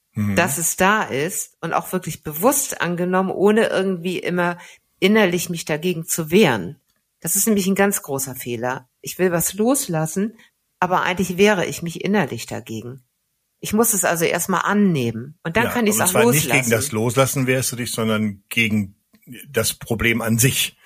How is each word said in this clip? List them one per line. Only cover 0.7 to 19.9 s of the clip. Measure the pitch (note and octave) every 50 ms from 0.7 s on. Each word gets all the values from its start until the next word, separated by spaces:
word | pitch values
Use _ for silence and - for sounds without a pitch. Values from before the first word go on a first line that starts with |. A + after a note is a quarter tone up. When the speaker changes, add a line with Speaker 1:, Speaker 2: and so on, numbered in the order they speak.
| -
Speaker 2:
da | - F#3 G3 G#3+ A3 E3
ist | G#2+ A2 C3 D3+ F#3 - - - - _ -
und | D#3+ E3 -
auch | - - -
wirklich | - F3+ - D#3+ - - -
bewusst | D#3 D3+ D#3+ G3 C4 D4 - - - - -
angenommen, | - E3+ F3 E3+ F3+ F#3 F#3 F#3 F#3+ F#3
ohne | - - F#3 G#3 G#3+ A3+ G#3+
irgendwie | - - F3+ F#3+ G3 F#3 E3+ E3 F#3 F3 -
immer | - - F3 F3+ F3 F3 E3+ E3+ - - - _ _ _ _ -
innerlich | F#3 G3 G#3+ A3 G#3 F3 F3 E3+ - -
mich | E3+ E3 -
dagegen | - D#3 D3+ E3+ F3+ E3+ E3 E3
zu | - - - D#3+ D3+
wehren. | E3+ G#3+ G#3+ D3 A#2 G2+ E2+ F2+ D3 - _ _ _ _ _ _ _ _
Das | - D#3+ -
ist | G3 -
nämlich | A3+ G#3+ G3+ F3+
ein | G3 G3
ganz | G3 G3 G3+ G3 -
großer | - - C3+ C3 - C3 B2+
Fehler. | C3 - B2 A#2+ A2 B2 B2 C3 - - _ _ _
Ich | - D#3 - -
will | F#3 F#3
was | E3+ E3 - - -
loslassen, | G3+ G#3+ A#3+ C#4+ C#4 - - E3 D#3 D#3+ D#3 - F#3+ G3+ A3+ - - - _ _ _ _ _ _ -
aber | F#3 F3 F#3 D#3 -
eigentlich | F3 F#3 F#3 F#3+ F#3 F3+
wehre | F3 G3+ G#3 G#3+ F3+ -
ich | - D3 -
mich | E3+ E3+ E3+ - -
innerlich | F#3 G#3 G#3 D3+ A#2+ A#2+ A#2 -
dagegen. | - A#2 A2 - - A2+ A2 A2 A#2+ B2+ B2+ _ _ _ _ _ _ _ _ _ _ _ -
Ich | - - G3+
muss | G#3+ A#3 - G#3+
es | F#3+ -
also | - E3+ E3 E3
erstmal | - - F3 - - F#3+ E3
annehmen | - E3+ G3+ G#3 G#3 F#3 E3 C3+ A#2+ A#2 G#2+ A2 B2 D3 - _ -
und | E3+ E3+
dann | A3 A#3+
Speaker 1:
Ja, | -
Speaker 2:
kann | - A#3+ A3+
ich's | G#3 G3+ G#3+
Speaker 1:
aber | -
Speaker 2:
auch | F#3
Speaker 1:
zwar | F#3 - A3+ A#3+
nicht | - - -
Speaker 2:
loslassen. | C#3 F#3+ F3+
Speaker 1:
gegen | C#3 A#2
das | A2+ G#2+ - -
Loslassen | A2+ G#2+ A2+ B2 - C3+ C3 - - C#3 B2+
wehrst | B2+ B2+ C3 B2+ -
du | A#2+
dich, | A#2 A#2+ -
sondern | - A#2 A2 A2 G#2+ G#2+ G#2+ G#2 G2 - _ -
gegen | - A#2 A2+ A2 A2 G#2+ G2 F#2+ - _ _ _ _ _ _ - B2+ - - C#3+
das | C#3 A2+ A2 - -
Problem | - - -